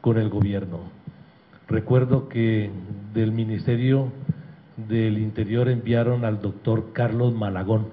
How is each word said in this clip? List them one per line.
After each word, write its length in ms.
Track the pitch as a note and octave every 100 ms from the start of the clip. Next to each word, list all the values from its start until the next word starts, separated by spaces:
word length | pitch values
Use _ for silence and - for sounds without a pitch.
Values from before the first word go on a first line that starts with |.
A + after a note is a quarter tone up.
con 180 | A#2+ A2+
el 120 | G#2+
gobierno. 480 | G2+ G2+ G2 F2+ E2+ F2+ - - - - - _ - -
Recuerdo 600 | A2 - B2+ B2+ C3 -
que 420 | A#2 A2+ A2 G2+ F#2+ F2+ - -
del 200 | A2+ A2
Ministerio 800 | A2+ A2 G#2+ - A#2+ B2+ C3+ C3 - - - - - - -
del 420 | A2 A2+ A2 G#2+
Interior 500 | G#2+ G#2 G#2 A#2 B2
enviaron 560 | B2 A2 A#2 A#2 B2
al 160 | A2+ G#2
doctor 520 | G#2 - - A2 -
Carlos 420 | - A#2+ A2+ B2
Malagón 540 | A2+ G#2 F#2 F#2+ A2 G#2+